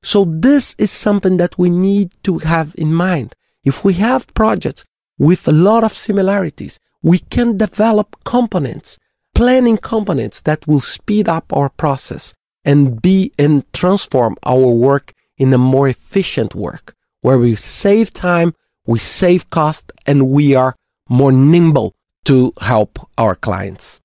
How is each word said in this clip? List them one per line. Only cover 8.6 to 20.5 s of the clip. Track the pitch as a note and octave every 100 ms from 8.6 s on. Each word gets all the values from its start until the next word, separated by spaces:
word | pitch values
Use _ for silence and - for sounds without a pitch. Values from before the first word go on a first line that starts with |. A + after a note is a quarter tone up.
| C3 G2 - - _ _ _
planning | - B3 B3+ A#3+ A3
components | - A3+ G#3 D3+ A2+ -
that | - D3+ -
will | D3
speed | - - - G#3 G3+
up | E3 -
our | D3 C#3
process | _ D#3+ C3+ - - - - _ _
and | - C#3+ C#3 A2+
be, | F3+ F#3+ F#3+ -
and | D3 D3 -
transform | - F3+ G3+ - C3 A#2 -
our | - B2+ C3
work | A#2 C3 C#3 _ _ _ _
in | C3+
a | B2+
more | B2+ C3 C#3
efficient | B2 - - F#3 - A2 -
work, | F#2 - - _ _ _
where | B2+ C3
we | A#2+
save | A2 - - G3+ G3+ A3
time, | - F3+ F3 E3+ - _ _ -
we | A2+
save | - - F3+ F3+ -
cost, | - D#3 D3+ - -
and | - C#3+ C3
we | C#3 D3